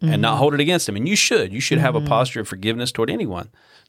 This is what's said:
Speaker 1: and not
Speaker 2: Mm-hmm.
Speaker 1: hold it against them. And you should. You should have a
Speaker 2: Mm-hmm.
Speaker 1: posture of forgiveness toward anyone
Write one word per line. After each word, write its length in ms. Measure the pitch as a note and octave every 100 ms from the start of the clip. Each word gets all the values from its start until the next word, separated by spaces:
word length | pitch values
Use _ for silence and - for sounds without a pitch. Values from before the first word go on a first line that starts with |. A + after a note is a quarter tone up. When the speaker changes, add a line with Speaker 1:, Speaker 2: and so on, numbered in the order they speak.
Speaker 1:
and 180 | D#3+ G#2
not 100 | A2+
Speaker 2:
Mm-hmm. 60 | A2
Speaker 1:
hold 140 | C#3+ C#3+
it 40 |
against 280 | D3 F3 -
them. 80 | G2+
And 120 | D3+
you 80 | G#3
should. 380 | - A#3 F#2+
You 80 | G#2+
should 160 | - D#3
have 160 | C#3 -
a 40 |
Speaker 2:
Mm-hmm. 80 | D3
Speaker 1:
posture 300 | A2+ B2+ B2
of 60 | G2+
forgiveness 440 | F#2+ G#2 A#2 B2
toward 180 | - A2+
anyone 380 | G#3+ D3 F2 F#2+ _ _ -